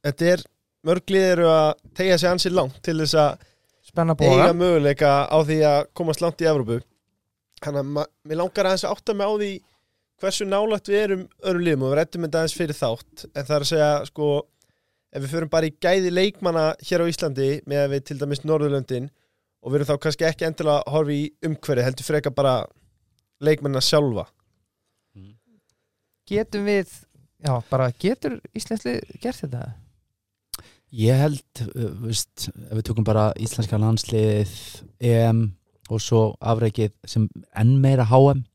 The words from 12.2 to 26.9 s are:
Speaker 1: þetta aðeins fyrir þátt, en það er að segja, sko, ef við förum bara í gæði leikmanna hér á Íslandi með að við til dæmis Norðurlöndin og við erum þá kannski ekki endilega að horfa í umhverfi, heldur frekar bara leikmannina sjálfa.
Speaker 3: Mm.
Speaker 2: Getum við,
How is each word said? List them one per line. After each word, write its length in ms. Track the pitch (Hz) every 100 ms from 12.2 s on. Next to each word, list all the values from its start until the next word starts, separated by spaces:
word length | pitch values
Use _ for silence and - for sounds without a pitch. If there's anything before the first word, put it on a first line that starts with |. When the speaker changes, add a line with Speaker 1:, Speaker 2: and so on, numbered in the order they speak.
| 165
Speaker 1:
þetta 160 | 160
aðeins 140 | 160 -
fyrir 180 | 165 147
þátt, 480 | 127 117 - -
en 220 | - 143 139
það 80 | 147
er 80 |
að 60 | 143
segja, 200 | 160 147 147
sko, 240 | - - 147 143 - _ _ _ _ _ _
ef 120 | 143
við 80 | 135
förum 180 | 165 160
bara 160 | 165 160
í 80 | -
gæði 320 | 185 190 180
leikmanna 540 | 180 196 196 185 165 156 156
hér 240 | - 180
á 60 | 170
Íslandi 400 | 156 160 131 135 147
með 180 | - 143
að 100 | 143
við 140 | 139
til 140 | 135 139
dæmis 240 | 143 143
Norðurlöndin 640 | 151 156 147 139 127 123 139 _ _ _ _ _
og 80 | 123
við 80 | 143
erum 80 | 143
þá 140 | 143
kannski 240 | 160 147 160
ekki 160 | 156
endilega 380 | 160 156 151 147
að 80 | -
horfa 240 | 151 147 143
í 80 | 147 _
umhverfi, 480 | 165 151 - 127 123
heldur 180 | 127 -
frekar 300 | 151 143 127
bara 180 | 139 127 - _ _ _ _ _ _ _
leikmannina 400 | 143 151 143 131
sjálfa. 460 | - 147 143 104 80 _ _ _ _ _ _ _ _
Speaker 3:
Mm. 180 | 101 95 113 _ _ _ _ _ _ _ _ _
Speaker 2:
Getum 400 | 202 220 208 202
við, 240 | 202 170